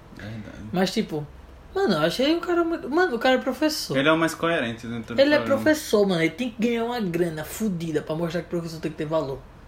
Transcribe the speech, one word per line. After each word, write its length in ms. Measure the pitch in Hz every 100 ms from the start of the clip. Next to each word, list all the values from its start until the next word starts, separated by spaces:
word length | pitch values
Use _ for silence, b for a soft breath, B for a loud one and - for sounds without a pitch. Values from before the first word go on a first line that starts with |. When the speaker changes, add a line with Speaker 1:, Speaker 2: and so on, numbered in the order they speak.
| - -
Speaker 1:
Verdade. 240 | 104 113 - - 104
Speaker 2:
Mas, 200 | 175 185
tipo, 320 | 226 - 156 147 - - - -
mano, 200 | 370 392
eu 40 | 160
achei 320 | 160 170 277
um 60 | 339
cara 220 | 330 339
muito, 240 | 330 330 254
mano, 280 | 302 370 233
o 20 |
cara 160 | 262
é 40 | 254
professor. 600 | - 247 311 - - 135
Speaker 1:
Ele 100 | 143
é 40 |
o 40 | 160
mais 180 | 160 160
coerente 500 | 165 165 117 113 117
dentro 280 | 117 113
do 60 | 120
Speaker 2:
Ele 140 | 277
é 40 | 294
Speaker 1:
programa. 240 | 226 269
Speaker 2:
professor, 440 | 311 302 - 214 196
mano, 160 | 170
ele 80 | 165
tem 200 | - 247
que 120 | -
ganhar 220 | 233 233
uma 160 | 233 247
grana 440 | 190 165 175 156
fudida 560 | 147 - 220 170 165 151
pra 140 | -
mostrar 260 | 156 170 170
que 60 | 165
professor 320 | 175 165 160
tem 120 | 160
que 40 | 151
ter 80 |
valor. 360 | 151 160 139 131 - -